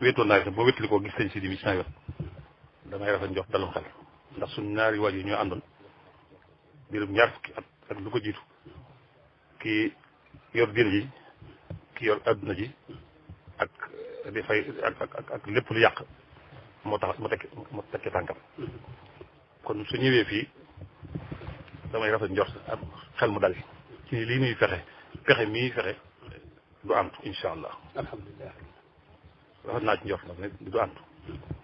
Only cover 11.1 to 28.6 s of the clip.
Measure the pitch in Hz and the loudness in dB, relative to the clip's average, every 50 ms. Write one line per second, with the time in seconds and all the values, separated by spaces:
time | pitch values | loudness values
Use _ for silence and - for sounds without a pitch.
11.1 | - - - - - - - - - - - - - - - _ - - - 107 | -10 -16 -20 -20 -20 -20 -20 -20 -20 -20 -16 -14 -14 -14 -14 _ -12 -4 2 2
12.1 | 104 104 - - 113 101 98 104 95 87 107 131 143 _ _ - - - - - | 2 2 4 2 2 2 0 -4 -4 -4 -4 -6 -8 _ _ -18 -18 -18 -18 -20
13.1 | - - - - - - - - - - - - _ - - - - - - - | -20 -20 -20 -20 -20 -20 -20 -14 -4 -4 -4 -4 _ -10 -12 -12 -10 -12 -12 -12
14.1 | - - - - 101 107 107 - 107 107 - - 131 - - 110 - - - - | -12 -12 -10 -8 -6 -6 0 2 2 2 2 0 -4 0 0 0 0 0 -6 -6
15.1 | - - - - - - - 101 104 123 117 - 113 113 113 104 - - - - | -6 -10 -10 -8 -10 -8 -6 0 0 0 2 2 4 6 6 6 6 4 -12 -12
16.1 | - - - - - - - - - - - - - - - 107 104 104 - 92 | -18 -20 -20 -20 -20 -20 -20 -20 -20 -20 -20 -20 -20 -10 -4 -2 -2 0 0 0
17.1 | - - 110 107 110 101 - - - - 107 - - 104 - - - - - 104 | -2 -2 -2 -2 -2 -2 -4 -8 -14 -16 -16 -12 -12 -12 -12 -8 -8 -6 -6 -2
18.1 | - 92 85 - - - - - - - - - - - - - - - - - | -2 -2 -2 -2 -6 -10 -10 -20 -14 -12 -12 -10 -10 -12 -16 -18 -20 -20 -20 -20
19.1 | - - - - _ - _ _ _ _ - - 110 104 104 - - 120 127 135 | -20 -20 -20 -20 _ -20 _ _ _ _ -6 -6 -6 -4 -4 -4 -2 2 4 6
20.1 | 127 120 104 101 104 107 131 - - - - - - - - - - - - - | 6 6 6 4 2 -2 -4 -4 -10 -20 -20 -20 -18 -18 -18 -18 -18 -18 -16 -10
21.1 | - - - - - - - - - - - - - - - - - 113 113 107 | -10 -10 -8 -8 -12 -10 -10 -12 -12 -14 -16 -18 -18 -16 -12 -6 -2 0 2 4
22.1 | 110 110 107 92 95 98 98 - - - - - 113 110 - 80 - - - - | 4 4 2 2 2 2 2 0 0 -12 -10 -8 -8 -8 -8 -12 -14 -16 -20 -12
23.1 | - - 123 113 101 101 98 92 92 - - - - - - - - - - - | -2 2 2 2 2 4 2 2 2 2 -8 -16 -18 -20 -20 -20 -20 -18 -10 -6
24.1 | 135 117 113 113 120 131 135 123 113 - 110 101 95 90 - - - - - - | -4 -4 -2 0 2 2 2 2 4 4 4 4 4 0 -6 -10 -20 -20 -20 -18
25.1 | - - - - 139 120 113 104 107 113 123 127 120 123 98 92 110 - - - | -18 -4 6 6 6 6 6 2 2 0 0 0 0 0 -2 -2 -2 -6 -10 -20
26.1 | _ - - - - - - - - - _ _ _ _ - 101 - - 92 - | _ -20 -20 -18 -18 -18 -18 -20 -20 -20 _ _ _ _ -2 2 2 2 2 0
27.1 | - - - 107 95 - - 92 82 80 76 - - - - - - - - - | -2 -10 -10 -10 -8 -4 -4 -4 -4 -4 -8 -10 -12 -12 -16 -12 -8 -8 -8 -8
28.1 | - - - - - - - - - - | -8 -12 -14 -16 -16 -14 -14 -16 -14 -16